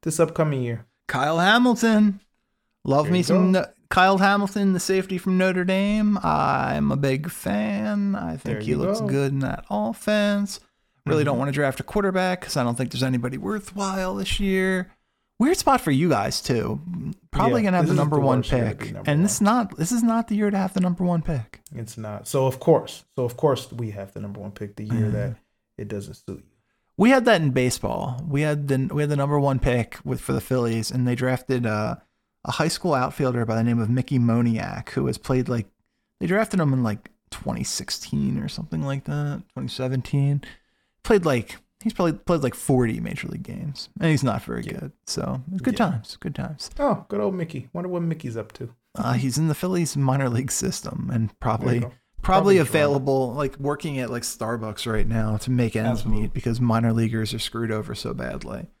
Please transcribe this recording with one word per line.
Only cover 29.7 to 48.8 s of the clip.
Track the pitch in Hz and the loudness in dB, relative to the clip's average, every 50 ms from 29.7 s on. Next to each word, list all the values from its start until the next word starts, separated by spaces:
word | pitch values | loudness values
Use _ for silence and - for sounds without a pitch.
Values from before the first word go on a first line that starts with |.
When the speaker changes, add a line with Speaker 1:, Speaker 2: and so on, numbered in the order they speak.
| 120 120 110 - - - - | 2 2 0 -2 -6 -12 -6
Speaker 2:
with, | - 127 120 | -6 -6 -6
for | - - 135 | -4 -2 -4
the | 131 | -4
Phillies, | - - 131 127 120 117 113 113 110 - | -2 -2 0 0 2 0 0 0 -2 -2
and | - 127 123 123 | -2 0 0 0
they | 123 | 0
drafted, | 120 127 127 131 127 - - 135 123 120 | 0 0 -2 -2 -2 -2 -2 -2 0 0
uh, | 113 107 107 107 113 120 - _ _ _ _ _ _ _ _ _ | 0 -2 -2 -2 -4 -4 -8 _ _ _ _ _ _ _ _ _
a | - - | -8 -2
high | - 160 165 | 0 0 -2
school | - - - 185 151 | -2 -2 0 0 2
outfielder | 131 127 147 - - 147 127 120 120 117 | 2 0 -2 -2 0 0 0 2 0 0
by | 110 110 | 0 0
the | 113 113 | 2 2
name | 120 117 117 | 2 2 2
of | 113 107 | 2 2
Mickey | 120 127 127 - 147 127 | 0 0 0 0 0 2
Moniak, | 120 117 117 117 120 120 113 110 - 92 92 95 - - | 2 4 4 4 2 2 0 0 -4 -6 -6 -8 -10 -6
who | - 135 135 135 | -4 -2 -2 -2
has | 123 - | -2 -4
played, | - - 131 127 127 - | -2 0 0 0 0 0
like, | 123 117 107 - _ _ _ _ _ _ _ _ _ _ | -2 -4 -4 -6 _ _ _ _ _ _ _ _ _ _
they | 185 170 | -2 0
drafted | 185 208 220 214 - 185 | 0 0 0 0 0 0
him | 160 143 135 | 2 2 2
in, | 131 123 | 2 0
like, | 110 104 104 - - _ _ _ _ | 0 -2 -4 -8 -20 _ _ _ _
twenty | - - - - - 117 - | -18 -10 -6 -6 -4 -4 -4
sixteen | - - - - - - - - - - 71 - 131 135 143 | -6 -6 -8 -6 -8 -10 -10 -8 -4 -4 -2 -2 -2 -2 -4
or | - - | -6 -6
something | - - 165 - - 160 147 | -8 -10 -10 -6 -6 -4 -4
like | 139 135 139 - | -4 -4 -6 -6
that, | - 147 147 147 147 143 - - _ _ | -4 -4 -4 -4 -4 -6 -8 -12 _ _
twenty | - 135 123 | -10 -8 -8
seventeen. | - - 131 127 131 131 120 - - 143 139 143 143 143 - - - _ _ _ _ _ _ _ _ _ _ | -6 -4 -4 -2 -2 -2 -2 0 0 2 2 2 0 0 -4 -8 -20 _ _ _ _ _ _ _ _ _ _
Played, | - 233 202 175 | 4 4 4 4
like, | 160 135 120 101 - - - _ _ _ _ - | 2 0 0 -2 -6 -14 -20 _ _ _ _ -6
he's | 226 - | -6 -2
probably | - 185 165 156 | 0 0 0 0
played, | - - - 175 160 | -2 0 0 0 2
like, | 143 123 - | 2 0 -2
forty | - - - 139 127 123 113 113 113 | -4 0 2 2 4 4 2 0 -2
major | - - - - - - | -6 -6 -6 -8 -8 -10
league | - - - | -10 -10 -10
games, | - 95 - - 151 135 - - - _ - | -10 -10 -10 -8 -10 -10 -10 -14 -14 _ -2
and | - 165 | 2 2
he's | 156 139 135 | 2 4 2
not | 127 104 - - | 0 0 -2 -4
very | - 60 - - | -6 -8 -6 -6
Speaker 1:
Yeah. | - - | -8 -8
Speaker 2:
good. | - - - - _ _ | -8 -10 -12 -14 _ _
So, | - - - - - 131 131 127 160 190 185 | -8 -6 -4 -4 -4 -4 -6 -6 -6 -8 -2
good | 123 262 226 - | -2 -2 0 2
Speaker 1:
Yeah. | 233 170 | 0 0
Speaker 2:
times, | - 113 110 - - - | 0 -4 -6 -10 -18 -10
good | - - 139 | -10 -8 -6
times. | - - - 156 - - - - - | -6 -8 -8 -8 -12 -14 -14 -6 -2
Speaker 1:
Oh, | 285 277 208 - - _ | 0 0 0 -2 -4 _
good | 208 202 | -4 -2
old | 208 202 190 | -2 -2 -2
Mickey. | 180 170 165 - 139 - - _ | -2 -6 -6 -8 -10 -12 -8 _
Wonder | 175 175 185 | -8 -6 -4
what | 180 175 170 | -4 -2 -2
Mickey's | 165 165 160 - 131 110 113 | -2 -4 -4 -6 -8 -8 -8
up | 107 110 - | -10 -10 -12
to. | - 120 117 - _ | -14 -14 -14 -14 _